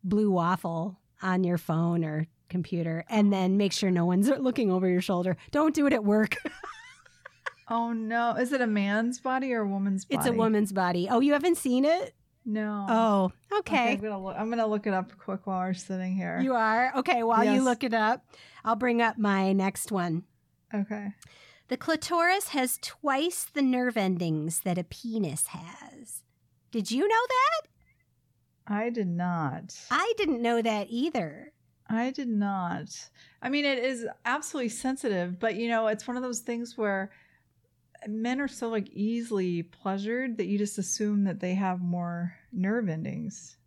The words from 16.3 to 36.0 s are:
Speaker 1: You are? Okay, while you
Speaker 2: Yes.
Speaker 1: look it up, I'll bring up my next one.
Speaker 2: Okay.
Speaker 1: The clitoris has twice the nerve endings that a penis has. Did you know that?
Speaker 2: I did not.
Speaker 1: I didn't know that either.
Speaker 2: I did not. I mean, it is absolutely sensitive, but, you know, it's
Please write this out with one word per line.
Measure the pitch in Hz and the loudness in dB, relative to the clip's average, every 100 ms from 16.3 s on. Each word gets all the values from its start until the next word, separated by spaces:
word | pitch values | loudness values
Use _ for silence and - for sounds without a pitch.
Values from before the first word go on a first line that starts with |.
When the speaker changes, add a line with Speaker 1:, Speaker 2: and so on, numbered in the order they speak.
| 165 | -2
Speaker 1:
You | 262 247 | 0 2
are? | 220 220 254 269 | 2 2 2 0
Okay, | 262 247 | 0 0
while | 226 226 233 | 2 4 4
you | |
Speaker 2:
Yes. | 254 | 4
Speaker 1:
look | 262 240 262 | 2 0 0
it | |
up, | 226 214 247 _ - - - - | 2 2 0 _ -20 -20 -10 -2
I'll | 220 | 0
bring | 247 233 | 2 2
up | 233 220 | 2 2
my | 208 196 190 | 2 4 4
next | 196 190 196 - | 4 2 -2 -4
one. | 196 175 165 - _ _ _ _ 214 | -2 -2 -4 -6 _ _ _ _ -4
Speaker 2:
Okay. | 202 208 202 202 - - - - _ | -4 -6 -8 -12 -20 -20 -20 -20 _
Speaker 1:
The | 254 | -6
clitoris | - 320 - 339 339 381 381 | -2 -2 0 0 2 2 0
has | 294 254 - | -2 -2 -4
twice | - - 294 269 330 349 - | -10 -6 -2 0 0 -2 -6
the | - | 0
nerve | 269 254 247 233 | 2 2 0 0
endings | 190 180 175 156 156 165 - | 0 0 0 0 -2 -4 -2
that | 175 | -2
a | |
penis | 175 - 240 220 185 143 - | -4 -8 -6 -4 -2 -2 -6
has. | - - - - - - - _ _ _ _ _ | -8 -16 -18 -20 -20 -16 -16 _ _ _ _ _
Did | 233 190 | -4 -2
you | 233 392 | 2 4
know | 453 494 | 4 4
that? | 508 523 640 - _ _ _ _ _ _ _ _ _ - | 2 2 2 -4 _ _ _ _ _ _ _ _ _ -6
Speaker 2:
I | 208 233 | -2 -2
did | 240 190 | -2 -2
not. | 170 180 175 151 160 170 - - | -2 -2 0 -2 -4 -10 -16 -4
Speaker 1:
I | 269 392 453 | -2 0 0
didn't | 392 254 | 0 2
know | 233 233 | 2 2
that | 226 214 202 | 2 -2 -4
either. | 233 294 285 165 156 302 _ _ _ _ | -2 -2 -2 -4 -8 -20 _ _ _ _
Speaker 2:
I | 220 247 | -2 -2
did | 269 262 | -4 -2
not. | 214 202 196 175 175 147 - - _ - _ | 0 0 -2 -2 -6 -8 -14 -18 _ -20 _
I | 254 | -4
mean, | 277 | 0
it | 285 269 | 0 0
is | 247 254 233 - - | 0 -2 -6 -8 -4
absolutely | 262 302 302 240 | -4 -4 -4 -4
sensitive, | 220 262 277 254 196 180 180 | -2 -4 -2 -2 -2 -2 -2
but, | 226 196 | -2 -2
you | 233 | -2
know, | 226 220 | 0 0
it's | 214 | -2